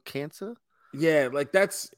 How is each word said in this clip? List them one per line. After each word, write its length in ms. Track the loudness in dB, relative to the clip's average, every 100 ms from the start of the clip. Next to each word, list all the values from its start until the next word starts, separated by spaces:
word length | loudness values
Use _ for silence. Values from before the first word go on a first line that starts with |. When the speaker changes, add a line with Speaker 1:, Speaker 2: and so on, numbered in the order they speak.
| -8
Speaker 1:
cancer. 500 | -8 -8 -10 -14 -14 _ _ _
Speaker 2:
Yeah, 360 | 0 4 4 2
like, 180 | -2 0
that's, 380 | 2 2 -2 -12